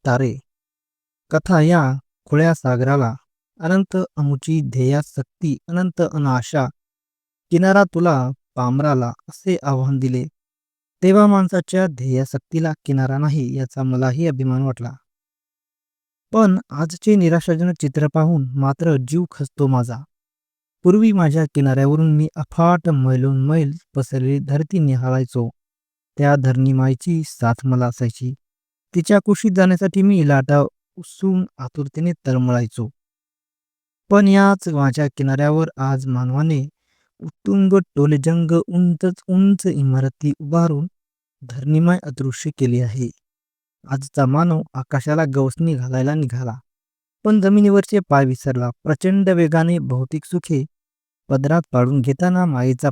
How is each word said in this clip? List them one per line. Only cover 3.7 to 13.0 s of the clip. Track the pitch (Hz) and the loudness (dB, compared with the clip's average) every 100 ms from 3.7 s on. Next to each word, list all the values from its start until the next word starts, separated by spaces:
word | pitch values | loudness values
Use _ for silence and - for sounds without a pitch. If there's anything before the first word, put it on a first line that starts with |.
| 190 190 185 - - | 0 0 -4 -6 -4
अमुची | 143 139 - 160 135 | -2 -2 -2 -4 -2
ध्येयासक्ती, | 127 127 143 - - - _ 160 131 - | -2 0 0 -4 -10 -12 _ -6 -6 -6
अनंत | 175 185 170 | -4 -4 -2
अनाशा, | 170 151 139 123 - 147 131 - _ _ _ _ _ _ - | -4 -2 -2 -2 -2 -4 -4 -8 _ _ _ _ _ _ -2
किनारा | 170 190 196 | 0 4 4
तुला | 196 170 175 139 127 139 _ | 2 2 0 0 -2 -8 _
पामराला" | - 123 135 147 131 120 117 - | -4 -2 0 0 0 -2 -8 -18
असे | - 190 180 | -8 -4 -2
आव्हान | 143 131 131 135 | -2 -2 0 -2
दिले. | 127 127 151 - _ _ _ _ _ _ | -2 -4 -6 -12 _ _ _ _ _ _
तेव्हा | 185 202 208 | 4 6 6
माणसाच्या | 196 185 185 - 185 185 | 4 2 -2 -2 -2 -2
ध्येयासक्तीला | 127 131 127 135 135 - 160 160 151 - | -4 -2 -2 -2 -6 -6 -4 -4 -4 -4
किनारा | 135 | -2